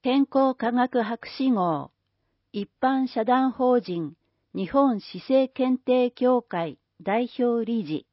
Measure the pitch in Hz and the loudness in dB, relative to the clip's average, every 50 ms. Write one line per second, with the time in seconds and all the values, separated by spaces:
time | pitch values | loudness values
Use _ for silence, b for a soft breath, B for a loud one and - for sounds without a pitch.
0 | _ 254 254 277 277 - - 269 269 269 262 _ 233 233 233 247 247 254 - 247 | _ 2 2 2 2 2 2 2 2 2 0 _ -4 -2 0 0 0 0 0 -2
1 | 220 208 233 - - - - - 262 262 240 202 180 170 160 143 135 - _ _ | -2 -2 -6 -10 -12 -18 -6 -2 0 0 2 2 2 0 -2 -4 -6 -12 _ _
2 | _ _ _ _ _ _ _ _ _ _ - 208 202 _ _ _ - 262 269 262 | _ _ _ _ _ _ _ _ _ _ -10 -10 -10 _ _ _ -2 0 0 0
3 | 262 247 - 240 220 226 247 254 262 262 226 - 254 254 247 247 - - 180 170 | -2 -2 -2 -4 0 2 2 2 2 0 0 0 2 2 2 2 0 -2 -6 -6
4 | 160 143 160 _ _ _ _ _ _ _ - 185 190 165 - 277 277 269 233 202 | -6 -8 -10 _ _ _ _ _ _ _ -8 -6 -6 0 2 2 2 4 2 -2
5 | - - - 185 - - 262 262 262 262 _ - 254 254 254 254 _ - 254 254 | -6 -12 -16 -16 -4 2 2 2 2 0 _ -2 0 0 0 -2 _ 0 2 2
6 | 247 247 _ - 254 247 254 247 233 _ - 175 170 156 131 _ _ _ _ _ | 2 0 _ 0 2 2 2 2 0 _ -6 -6 -6 -6 -8 _ _ _ _ _
7 | 165 196 202 226 247 240 - - 247 240 233 233 226 208 233 226 190 143 156 147 | -6 -4 -2 -2 -2 -4 -4 -2 0 0 0 0 -2 -2 -4 -4 -4 -4 -6 -8
8 | - _ | -8 _